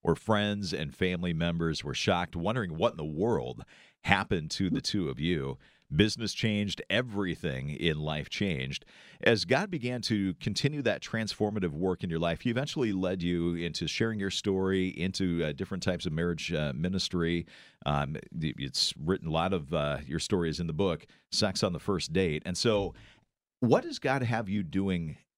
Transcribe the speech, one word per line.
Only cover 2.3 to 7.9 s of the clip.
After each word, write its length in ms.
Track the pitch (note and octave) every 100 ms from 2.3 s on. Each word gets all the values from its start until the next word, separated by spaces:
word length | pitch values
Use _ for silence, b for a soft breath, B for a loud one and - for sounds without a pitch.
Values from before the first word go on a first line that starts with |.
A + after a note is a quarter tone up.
| F2
wondering 400 | F2 A#2+ G2 D#2+
what 160 | A2+
in 40 | E2+
the 60 |
world 640 | D#2 D2+ G2+ F#2 B1 A#1+ - B B B
happened 480 | - G2 G2 F#2+ D#2
to 180 | - F#2+
the 120 | -
two 280 | - G#2 E2
of 100 | B1+
you. 380 | D#2 E2+ C2+ C2 b b b
Business 420 | - G#2+ - A2 -
changed, 480 | A2+ G#2 G#2 - -
everything 840 | G2+ B2+ G2+ F#2+ D#2+ E2+ C2 C#2
in 260 | D2 E2+